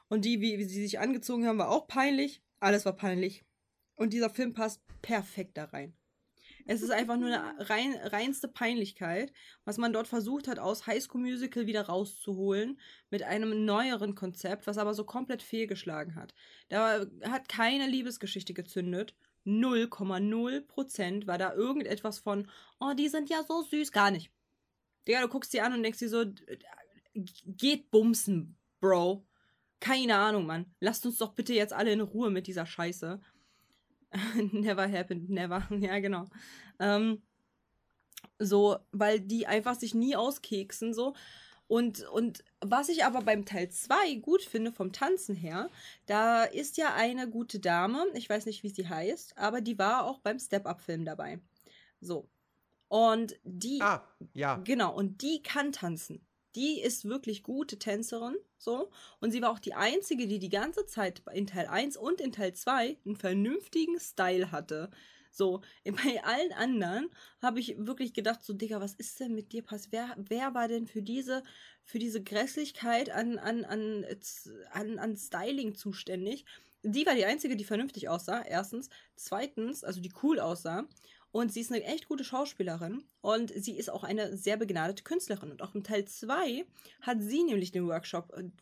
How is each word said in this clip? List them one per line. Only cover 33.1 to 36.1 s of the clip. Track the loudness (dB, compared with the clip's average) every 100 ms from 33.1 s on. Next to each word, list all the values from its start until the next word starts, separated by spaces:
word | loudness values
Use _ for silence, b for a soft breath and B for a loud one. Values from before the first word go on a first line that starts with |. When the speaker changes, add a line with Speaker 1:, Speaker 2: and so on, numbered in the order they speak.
| -8 b b b b b b _ _ _
Speaker 1:
<laughs> | -6 -2 0 2
Never | 2 2 2 2
happened, | 0 -2 -4 -2
never. | -2 0 -2 -2
<laughs> | 0
Ja, | 0 0
genau. | 0